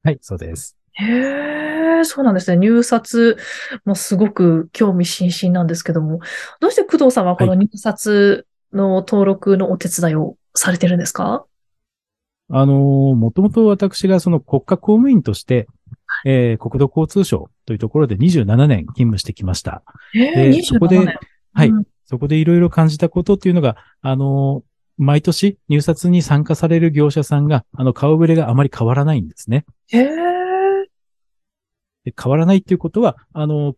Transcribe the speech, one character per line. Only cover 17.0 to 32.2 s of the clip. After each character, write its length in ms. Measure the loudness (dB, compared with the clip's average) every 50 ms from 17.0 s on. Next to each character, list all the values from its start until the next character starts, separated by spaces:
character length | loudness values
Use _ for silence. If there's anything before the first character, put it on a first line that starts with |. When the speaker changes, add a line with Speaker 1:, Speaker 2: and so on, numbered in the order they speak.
| -4
Speaker 1:
通 160 | 0 0 -2 0
省 260 | 0 -2 -4 -6 -12 _ _ _
と 60 | -10
い 60 | -8
う 0 |
と 100 | -6 -6
こ 120 | -4 0 0
ろ 80 | 0
で 100 | 0 0
二 120 | 0 2 2
十 140 | 2 2 2
七 240 | 2 2 4 4
年 120 | 4 2 0
勤 160 | -2 -8 -2
務 220 | 0 0 0 0
し 60 | -2 -6
て 100 | -10 -10
き 120 | -8 -6
ま 80 | -6 -6
し 80 | -6
た。 220 | -8 -10 -12 -12 _ -20 _ -20 -20 -6 0
Speaker 2:
へ 60 | 0
ー、 160 | 0 2 2
Speaker 1:
で、 140 | 4 4 4
Speaker 2:
二 60 | 4
十 60 | 4 2
七 100 | -2 0
Speaker 1:
そ 60 | 0
こ 80 | 2 4
で、 100 | 4 4
Speaker 2:
年。 160 | 2 0 -4 -8 -16 _ _ _ _ _ _
Speaker 1:
は 120 | 2 2
い。 40 | 4
Speaker 2:
う 100 | 2 0
ん。 40 | -2 _ _ _ _
Speaker 1:
そ 140 | _ -8 -6
こ 80 | -4
で 80 | -2 0
い 80 | 0 2
ろ 140 | 4 4
い 20 | 4
ろ 100 | 2 2
感 200 | 2 2 0 0
じ 100 | 0 -2
た 80 | -4
こ 160 | -2 _ -4 0
と 120 | 0 -2
っ 20 |
て 100 | 0 2
い 60 | 0 0
う 20 |
の 60 | 2
が、 160 | 0 0 -2 -4 _ _ _ _
あ 120 | -6 -4 -2
の 460 | -2 -2 -2 0 0 0 -2 -2 -4 _ _ _ _ _ _ _ -2
ー、 40 | 0
毎 180 | 2 2 2
年 360 | 0 0 -2 0 0 -2 -2 _ _ -2
入 100 | -2 0
札 300 | 0 0 -4 -2 0 2
に 120 | 2 2
参 220 | 2 2 0 0 0
加 120 | -2 -2
さ 120 | -2 0
れ 140 | 0 2 2
る 100 | 2 2
業 180 | 2 2 2 2
者 120 | 0 -2 -2
さ 160 | -2 0 0
ん 80 | 0
が、 160 | 0 0 -2 -2 _ -8
あ 100 | -2 -2
の、 80 | -2 -2
顔 240 | 0 0 2 2
ぶ 100 | 4 4
れ 80 | 2 2
が 140 | 2 0 0
あ 40 | 0
ま 120 | 0 0
り 60 | 0 -2
変 80 | -2 0
わ 80 | 0 2
ら 120 | 2 0
な 100 | 0 0
い 60 | -2
ん 80 | -4 -6
で 80 | -12
す 120 | -16 -6 -4
ね。 140 | -4 -4 -4 _ _ _ _
Speaker 2:
へ 140 | _ 0 0
ー。 80 | 2 2 -2 -4 -4 -4 -2 -4 -4 -4 -2 0 0 0 0 -2 -4 _ _ _ _ _ _ _ _ _ _ _ _ _ _ _ _ _ _ _ _ _ _ _ _
Speaker 1:
で、 100 | -14 -14 -8